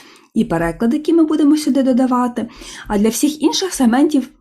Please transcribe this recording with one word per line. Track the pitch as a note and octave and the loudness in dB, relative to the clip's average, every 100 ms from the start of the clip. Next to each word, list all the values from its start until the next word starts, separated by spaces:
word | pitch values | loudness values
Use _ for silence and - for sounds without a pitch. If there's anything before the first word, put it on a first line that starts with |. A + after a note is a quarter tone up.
| - - _ | -20 -20 _
і | A3 | -4
переклад, | - E3 E3+ E3 A#3 | -2 -2 -2 -2 -2
який | D4+ - | -2 0
ми | E4 | 2
будемо | D#4 D#4 C#4+ D4+ | 2 2 2 2
сюди | D4 C4 | 2 0
додавати. | C4 B3 C4 B3 B3 A#3+ A3+ - - - - | 2 2 2 0 -2 -4 -10 -12 -20 -16 -4
А | G#3 | 0
для | A3 | 0
всіх | A3+ D4 - | 0 -2 0
інших | D4+ - F#4 | -2 -2 -4
сегментів | - A#3+ B3 D4+ C#4 A#3+ _ | 0 2 2 2 0 -4 _